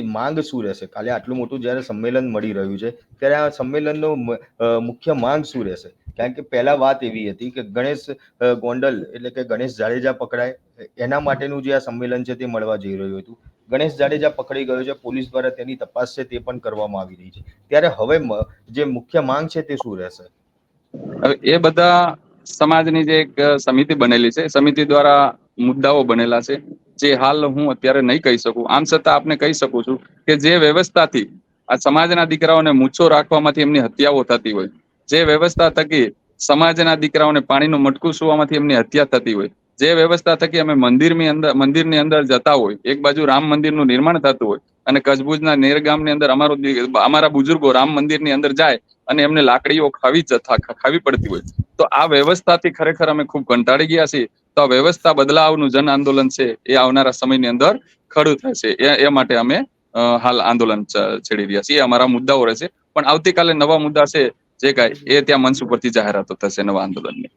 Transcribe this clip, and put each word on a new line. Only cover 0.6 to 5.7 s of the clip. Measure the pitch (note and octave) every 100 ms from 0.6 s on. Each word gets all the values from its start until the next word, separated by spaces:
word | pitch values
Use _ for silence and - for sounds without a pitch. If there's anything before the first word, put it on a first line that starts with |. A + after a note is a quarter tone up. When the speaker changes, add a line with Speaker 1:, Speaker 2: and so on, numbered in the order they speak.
Speaker 1:
રહેશે? | G#2 F#2+ F#2
કાલે | G#2 A2+
આટલું | A#2 B2 B2+
મોટું | A#2+ C3+
જ્યારે | A#2+ B2+
સંમેલન | B2+ G#2+ A#2 B2+ B2+
મળી | A2 G#2+
રહ્યું | G2 F#2+ G2
છે | A2+
ત્યારે | A#2 _ _ C3+
આ | D3 D3
સંમેલનનો | D3 B2+ D3 D3+ D3+ D#3
મ-, | D3 A#2
અ, | A#2 - - A#2 A#2
મુખ્ય | A#2 A#2+ -
માંગ | C#3+ A#2 D3+
શું | D3 B2+
રહેશે? | G2+